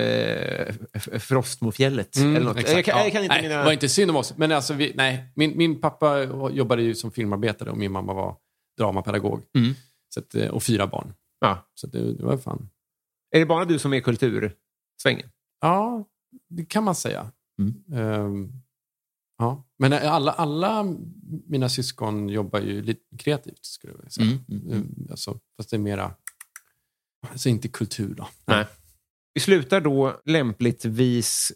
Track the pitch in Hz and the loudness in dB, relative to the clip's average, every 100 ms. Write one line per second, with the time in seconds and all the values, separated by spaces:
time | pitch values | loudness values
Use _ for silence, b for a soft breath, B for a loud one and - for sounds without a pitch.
0 | 117 113 110 110 - - - 110 110 107 | 2 0 0 -2 -4 -4 -6 -8 -10 -10
1 | - 110 - 131 123 - 117 107 135 131 | -8 -6 0 0 0 -4 -2 0 0 0
2 | 98 135 143 151 123 110 117 170 180 - | -2 2 4 4 2 0 2 2 4 2
3 | 208 208 190 139 156 151 143 151 143 196 | 2 2 2 2 2 2 4 4 2 4
4 | 196 151 - - 156 151 131 147 147 - | 4 4 0 0 2 2 0 0 0 2
5 | 131 127 - - 151 156 165 151 156 - | 2 0 -4 0 2 4 2 2 -2 2
6 | 151 143 131 131 135 135 113 120 117 110 | 2 2 0 -4 -2 0 2 2 2 0
7 | 113 113 107 101 110 104 110 107 98 95 | -6 -4 -2 0 -2 -2 -6 -4 -4 -4
8 | 95 95 95 - _ _ _ - 107 95 | -4 -4 -6 -8 _ _ _ -2 0 0
9 | 98 101 101 113 - 135 117 135 b b | 0 0 0 -2 0 2 2 0 b b
10 | _ - - 113 - 110 - 107 98 - | _ -12 -6 -4 -2 -2 0 2 0 -4
11 | - - _ - 104 92 - - - - | -10 -14 _ 0 0 0 -6 -16 -10 -4
12 | - - - 135 - - 101 _ _ _ | -4 -2 -2 -2 -4 -10 -12 _ _ _
13 | _ _ _ 143 160 165 180 156 143 135 | _ _ _ 4 4 2 2 0 2 0
14 | 123 113 127 104 107 - _ _ _ - | 0 2 2 0 -4 -6 _ _ _ -4
15 | 135 123 - _ _ _ 156 185 220 233 | -2 -2 -6 _ _ _ 2 2 0 -4
16 | 208 _ _ 254 - 170 165 214 214 170 | -8 _ _ -20 -14 -10 -2 0 2 0
17 | 113 101 110 - _ - 101 - - 131 | -2 -4 -8 -16 _ -2 -2 -2 -6 -4
18 | 110 107 104 101 98 131 - _ _ _ | -2 0 -2 -4 -8 -14 -20 _ _ _
19 | _ _ _ - 117 139 - - 135 139 | _ _ _ -4 -2 -4 -10 0 2 4
20 | 151 160 143 - 156 151 190 220 196 165 | 2 2 2 0 -2 0 0 0 -2 -6
21 | 165 - - 160 - 143 127 131 127 - | -10 -14 -12 -12 -4 -2 0 -2 -6 -4
22 | 110 104 101 107 98 104 101 101 104 110 | -4 -2 -2 -2 -2 -2 -2 -4 -4 -6
23 | _ 117 - 147 - - - - - - | _ -6 -2 -2 -4 -18 -16 -18 -18 -20
24 | - - 110 131 - 101 - 104 - - | -10 0 0 0 -4 -10 -4 -4 -4 -8
25 | - - - 107 _ - 107 110 104 98 | -12 -10 -10 -10 _ -16 -6 -4 -2 -2
26 | 95 90 - - - - _ _ _ _ | -6 -8 -18 -20 -20 -20 _ _ _ _
27 | _ _ - 123 131 110 113 - 110 - | _ _ -16 -4 0 0 -2 -4 -6 -4
28 | 101 - 92 - - 107 107 - _ _ | -6 -8 -12 -6 2 2 2 -6 _ _
29 | _ _ _ 151 - 190 127 190 156 139 | _ _ _ -2 4 4 4 2 4 2
30 | 135 - 143 160 123 101 120 - 117 110 | 2 0 0 2 2 2 0 0 -2 2
31 | 127 120 110 - - | 4 2 0 -2 -4